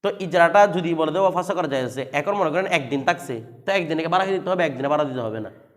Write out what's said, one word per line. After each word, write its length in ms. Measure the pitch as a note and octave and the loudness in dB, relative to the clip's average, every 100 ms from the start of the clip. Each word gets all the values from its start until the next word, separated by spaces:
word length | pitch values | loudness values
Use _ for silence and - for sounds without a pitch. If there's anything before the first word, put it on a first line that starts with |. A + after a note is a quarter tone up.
তো 80 | G3+ G3 | -4 -4
ইজারাটা 460 | F#3+ F3 E3+ F3+ G3+ | -2 4 6 8 6
যদি 280 | F3+ E3+ | 4 -2
বলে 180 | E3 D#3+ | 0 0
দেবো 180 | D#3+ F#3+ | 2 2
ফাঁসা 240 | F3 F3 | 0 -2
করা 140 | F3+ D#3+ | -2 0
যায় 160 | C3+ | -2
আছে, 220 | B2 A2+ C3 | -2 -6 -4
এখন 220 | C#3+ D3+ | -4 -2
মনে 160 | G#3 E3 | 0 0
করেন 160 | D#3+ F#3+ | 0 0
একদিন 380 | E3+ B2+ C#3 | -2 -2 -2
থাকছে, 360 | C3 F3 - A#2 A2 - - | 0 -2 -4 -10 -10 -10 -2
তো 60 | |
একদিনে 360 | F#3+ E3 D#3+ E3 | -2 0 -2 0
ভাড়া 180 | F3+ F#3+ | 0 0
দিতে 240 | F#3+ F3+ | -2 -2
হবে, 140 | F3+ | 0
একদিনে 240 | D#3+ B2+ C#3 | 0 0 0
ভাড়া 160 | D3+ | 0
দিতে 160 | D3 B2+ | 0 -2
হবে 200 | A2+ A2 | -6 -6
না 100 | G#2 - - | -10 -14 -20